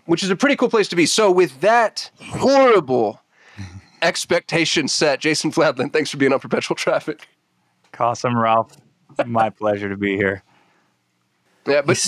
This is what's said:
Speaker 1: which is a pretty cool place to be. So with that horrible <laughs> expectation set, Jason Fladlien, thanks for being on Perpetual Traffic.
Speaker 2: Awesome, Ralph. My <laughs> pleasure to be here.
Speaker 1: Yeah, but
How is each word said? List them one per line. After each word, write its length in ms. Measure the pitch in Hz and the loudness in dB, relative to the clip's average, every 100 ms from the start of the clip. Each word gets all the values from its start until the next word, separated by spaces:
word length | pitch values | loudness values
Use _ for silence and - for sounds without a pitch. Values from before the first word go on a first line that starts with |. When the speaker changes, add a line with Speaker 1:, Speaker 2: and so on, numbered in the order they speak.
| - | -4
Speaker 1:
which 180 | 165 | -2
is 60 | 190 | -2
a 40 | |
pretty 220 | 185 285 269 | 0 0 2
cool 140 | 240 | 0
place 180 | 226 190 | 0 0
to 80 | 175 | 0
be. 100 | 147 | 0
So 240 | - 214 | 2 4
with 300 | 185 170 131 | 4 2 0
that 500 | 185 240 220 - - - | 2 2 2 -4 -14 -18
horrible 1000 | - - 254 277 262 208 131 123 104 - _ _ _ - | -14 -2 2 4 6 4 2 0 -2 -4 _ _ _ -18
<laughs> 460 | 95 95 - _ | -18 -18 -20 _
expectation 840 | 165 - - 175 - 160 165 175 131 | -4 -2 -2 -2 0 -2 0 -2 -2
set, 320 | - 156 131 | 0 0 0
Jason 320 | 156 151 160 | 0 -2 -2
Fladlien, 400 | 160 156 127 139 | 0 0 0 -2
thanks 180 | 156 143 | -2 -4
for 60 | 147 | 0
being 160 | 135 | 0
on 80 | 135 | 0
Perpetual 340 | 123 220 - | -2 -4 -4
Traffic. 540 | - - 143 - - - _ _ _ _ _ _ - | -4 -2 -2 -4 -10 -16 _ _ _ _ _ _ -4
Speaker 2:
Awesome, 360 | 120 120 127 120 | -2 -2 -2 0
Ralph. 360 | 113 113 110 - _ _ _ - | 2 2 0 -8 _ _ _ -8
My 260 | 120 117 110 | -4 0 -2
<laughs> 80 | - | -2
pleasure 280 | 107 104 101 | -4 -2 -4
to 80 | 101 | -4
be 200 | 101 98 | -2 -2
here. 260 | 98 98 - _ _ _ _ _ _ _ _ _ _ _ | -2 -4 -10 _ _ _ _ _ _ _ _ _ _ _
Speaker 1:
Yeah, 160 | - 143 | -2 0
but 160 | 143 - | 0 -2